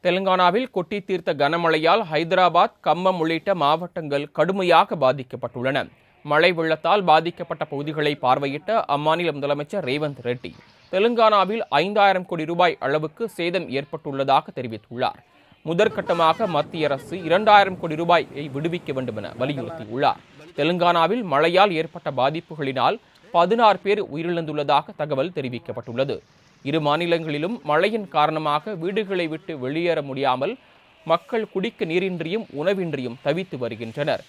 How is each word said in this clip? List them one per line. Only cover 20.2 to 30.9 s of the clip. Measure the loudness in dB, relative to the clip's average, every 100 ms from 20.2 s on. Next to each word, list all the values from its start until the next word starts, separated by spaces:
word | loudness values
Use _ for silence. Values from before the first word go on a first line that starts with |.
| _ -20 -14 -2
தெலுங்கானாவில் | 0 2 2 4 2 0 0
மழையால் | 2 4 4 4 2
ஏற்பட்ட | -6 -8 -6 0
பாதிப்புகளினால் | 0 -2 -10 -8 -6 0 0 -2 _ _ -2
பதினாறு | 2 2 4 4 4 0
பேர் | -2 -2
உயிரிழந்துள்ளதாக | -6 -4 -4 -4 -4 2 0 0 -8
தகவல் | -4 -2 -4 -4
தெரிவிக்கப்பட்டுள்ளது. | -8 -8 -10 -12 -8 -4 -2 -4 _ _ _ _ -4
இரு | -2 0
மாநிலங்களிலும் | 0 0 -2 -2 -6 -6 -6 0
மழையின் | 0 2 -2 -2
காரணமாக | 0 2 0 -2 -2 -4 -8
வீடுகளை | -4 -4 -4 -4 -4
விட்டு | -6 -10 -8
வெளியேற | -6 -2 0 -2 -4
முடியாமல் | -2 0 0 -2 -6 _ _ _